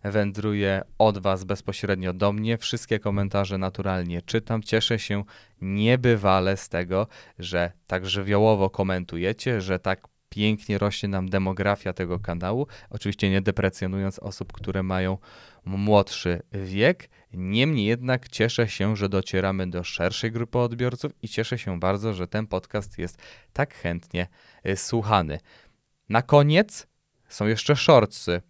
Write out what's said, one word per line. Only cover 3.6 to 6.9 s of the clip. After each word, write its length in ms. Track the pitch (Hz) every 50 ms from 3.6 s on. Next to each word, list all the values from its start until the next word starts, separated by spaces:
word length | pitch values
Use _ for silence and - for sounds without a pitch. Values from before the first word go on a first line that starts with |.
| 95 95 92 - 95 98 92 92 90 87 87 87
czytam. 400 | - - - 113 - - 117 110
Cieszę 360 | 101 - - 113 - - 117 107
się 260 | - - 101 101 98 - - - - _ _ _
niebywale 960 | 92 95 98 101 107 113 123 131 123 123 117 104 101 98 95 95 92 95 98
z 120 | 95 - -
tego, 380 | - 87 90 87